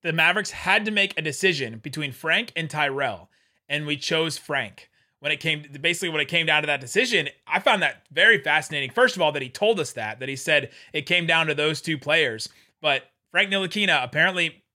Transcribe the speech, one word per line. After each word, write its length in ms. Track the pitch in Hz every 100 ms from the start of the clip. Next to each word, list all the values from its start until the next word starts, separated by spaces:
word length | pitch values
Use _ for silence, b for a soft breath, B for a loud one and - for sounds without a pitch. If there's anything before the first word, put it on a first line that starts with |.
the 100 | 170
Mavericks 380 | 160 160 190 196
had 340 | - 185 208
to 60 | 214
make 280 | 208 196 -
a 40 |
decision 560 | 156 139 190 151 120 113
between 340 | 139 156 143
Frank 400 | - 160 185 233
and 140 | 165 165
Tyrell, 600 | 151 143 135 135 95 87 _ _ _ _
and 180 | 147 151
we 100 | 147
chose 400 | - 160 160 143
Frank. 540 | - 143 110 - - _ _ _
When 120 | 147
it 80 | 151
came, 240 | 160 151 143 139
basically 300 | 170 170 180
when 100 | 156
it 80 | 143
came 180 | 170 160
down 160 | 151
to 40 | 151
that 140 | 143
decision, 500 | 127 190 247 202 143 - -
I 100 | 180
found 240 | 262 214
that 240 | 147 - _
very 260 | 143 214 220
fascinating. 500 | 156 151 151 151 135
First 260 | - 254 185
of 60 |
all, 100 | 156
that 100 | 147
he 60 | 131
told 320 | - 208 208
us 120 | 147
that, 260 | 120 110 110
that 80 | 131
he 80 | 135
said 340 | - 147 135 B B
it 140 | 160 147
came 200 | 175 170
down 200 | 165 160
to 80 |
those 260 | 147 151 156
two 160 | - 151
players. 540 | 139 165 139 110 - b b _
But 220 | 151 135 - _ _
Frank 180 | 175 202
Ntilikina 540 | 196 185 208 196 147
apparently 580 | 127 147 175 185 165 - _